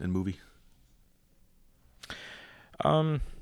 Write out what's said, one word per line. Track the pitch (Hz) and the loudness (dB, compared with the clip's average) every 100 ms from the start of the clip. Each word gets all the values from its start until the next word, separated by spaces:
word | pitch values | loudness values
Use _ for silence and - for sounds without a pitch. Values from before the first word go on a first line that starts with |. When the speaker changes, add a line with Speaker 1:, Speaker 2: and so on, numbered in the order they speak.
Speaker 1:
and | 90 | -2
movie? | 92 95 92 - - - - - - - _ _ - - - - - - - - - - - - - - - | 0 0 -4 -10 -20 -20 -20 -20 -20 -20 _ _ -20 -20 -20 -20 -20 -20 -18 -14 -12 -12 -16 -18 -20 -10 0
Speaker 2:
Um, | 147 156 160 147 - - | 4 6 4 2 -2 -8